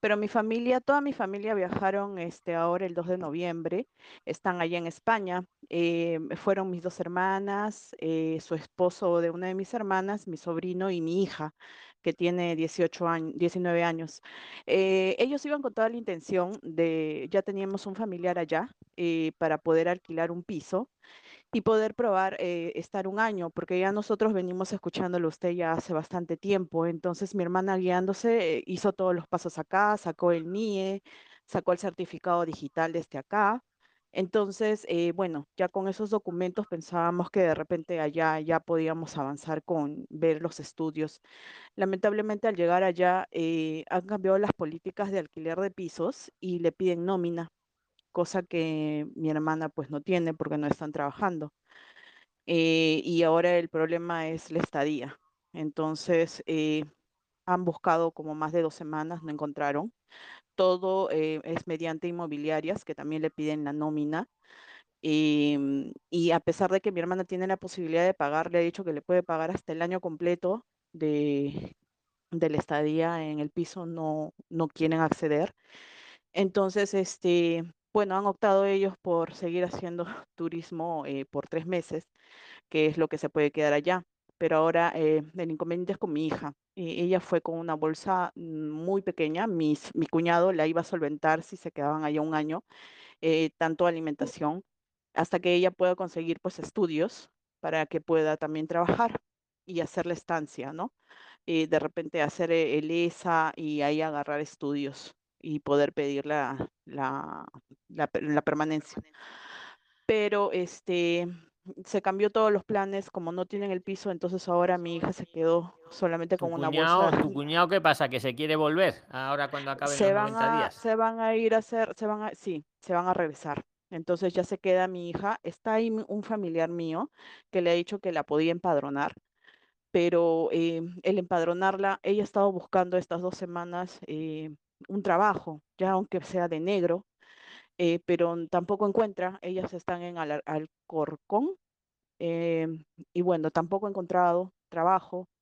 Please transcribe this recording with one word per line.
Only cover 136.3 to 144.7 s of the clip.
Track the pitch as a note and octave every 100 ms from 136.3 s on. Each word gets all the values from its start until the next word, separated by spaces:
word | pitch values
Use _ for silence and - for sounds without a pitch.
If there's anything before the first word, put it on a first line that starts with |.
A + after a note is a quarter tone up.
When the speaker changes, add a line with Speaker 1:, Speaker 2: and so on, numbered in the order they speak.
| F#3 F3
Speaker 1:
de | E3
negro, | E3+ G3+ F3 E3+ - _ _ - - - _ _
eh, | F3 E3+ -
pero | F3 E3+ E3+ E3
tampoco | F3+ F3 G3+ G#3
encuentra. | G3 A3 F#3+ F3+ F#3+
Ellas | F3+ F#3 F3+
están | F3+ - F3
en | F3 F3
Al-, | D#3 D3 -
Alcorcón, | D#3 D#3 _ _ D#3+ D3+ D#3 _ G3+ D4 F#4+ _ _ _ _ _ _
eh, | F3 E3+ E3+ E3 D#3+ D#3+ D#3 _ E3
y | -
bueno, | F3+ F3 D#3
tampoco | E3 E3 G3 G#3
ha |
encontrado | G3 F3 F3+ F3+ F3 F#3 _
trabajo. | _